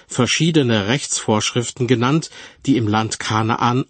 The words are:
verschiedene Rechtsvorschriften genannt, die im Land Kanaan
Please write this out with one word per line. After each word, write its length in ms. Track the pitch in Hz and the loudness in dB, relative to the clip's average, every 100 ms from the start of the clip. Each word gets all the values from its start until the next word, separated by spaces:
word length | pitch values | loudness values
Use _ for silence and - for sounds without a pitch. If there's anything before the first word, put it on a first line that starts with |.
| - | -8
verschiedene 800 | - 117 - 160 156 127 113 98 | 0 0 2 2 2 2 2 2
Rechtsvorschriften 1000 | 139 - - - 107 - - 117 - 120 | -2 -2 -6 0 0 0 -4 -4 -4 0
genannt, 420 | 123 123 156 - - - - - | 2 2 0 -2 -12 -20 -8 -2
die 120 | 135 | 0
im 100 | 110 | 2
Land 320 | 110 110 - | 0 0 -4
Kanaan 640 | - 110 110 - 120 123 - | -2 0 0 0 0 0 -4